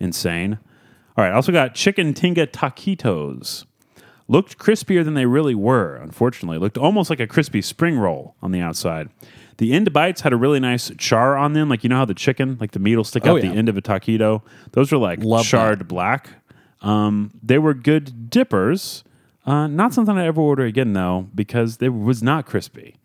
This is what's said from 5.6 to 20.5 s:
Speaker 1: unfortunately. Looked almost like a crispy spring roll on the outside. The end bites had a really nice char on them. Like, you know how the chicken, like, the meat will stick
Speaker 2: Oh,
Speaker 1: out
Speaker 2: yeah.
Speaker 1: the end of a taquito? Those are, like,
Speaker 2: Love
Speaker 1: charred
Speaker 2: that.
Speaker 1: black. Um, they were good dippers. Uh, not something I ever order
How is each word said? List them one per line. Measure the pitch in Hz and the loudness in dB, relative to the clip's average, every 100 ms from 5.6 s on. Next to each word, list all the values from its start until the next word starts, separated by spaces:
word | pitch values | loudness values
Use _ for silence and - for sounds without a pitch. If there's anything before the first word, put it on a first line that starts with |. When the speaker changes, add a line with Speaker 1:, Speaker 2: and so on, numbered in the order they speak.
| 107 127 85 64 | 2 2 0 -6
Speaker 1:
unfortunately. | 76 - 120 - 87 82 | -10 0 0 -2 -6 -4
Looked | 101 120 | -4 0
almost | 151 208 170 | 0 2 0
like | 147 | -4
a | 113 | -2
crispy | 165 147 104 | 0 0 -2
spring | - - 170 135 | -4 -2 0 0
roll | 95 69 - - | 0 -2 -8 -10
on | 95 | -6
the | 92 | -4
outside. | 85 78 87 80 78 _ - - - - | -4 -4 -4 -6 -10 _ -20 -20 -12 -4
The | 117 | 2
end | 151 208 | 2 4
bites | 147 175 - | 2 0 0
had | 151 | 0
a | 120 | 2
really | 135 143 | 2 2
nice | 127 123 - - | 0 -2 -4 -6
char | - 113 131 139 | 0 2 4 2
on | 147 | 2
them. | 151 151 | 2 0
Like, | 113 | 0
you | 120 | 0
know | 127 | 0
how | |
the | 120 | 0
chicken, | 90 - 127 135 123 | -2 -2 0 -2 -4
like, | 107 | -6
the | 95 | -2
meat | 101 113 | 0 2
will | |
stick | 104 98 - | 0 -2 0
Speaker 2:
Oh, | 170 | 0
Speaker 1:
out | |
Speaker 2:
yeah. | 95 | 2
Speaker 1:
the | 101 | 0
end | 113 | 0
of | 98 | -2
a | |
taquito? | - 113 - 110 107 107 - - - | -2 -4 0 0 2 0 -6 -20 -4
Those | 120 139 | 0 2
are, | 143 | 2
like, | 98 85 | 0 -2
Speaker 2:
Love | 110 113 | 2 2
Speaker 1:
charred | 113 120 110 104 | 4 4 4 0
Speaker 2:
that. | 87 | -4
Speaker 1:
black. | 90 95 135 - - _ _ _ _ | -4 -2 -4 -6 -20 _ _ _ _
Um, | 101 107 104 104 104 - | 0 2 2 0 -4 -6
they | 110 139 | 0 2
were | 156 | 2
good | 131 139 156 139 117 117 | 0 2 0 -2 -14 -2
dippers. | 240 254 98 101 190 - - - _ _ _ | 0 2 0 0 -2 -6 -16 -20 _ _ _
Uh, | - 147 151 | -2 0 0
not | 151 233 | 0 0
something | 254 214 196 | 2 0 0
I | 165 | 0
ever | 160 | 2
order | 147 | 2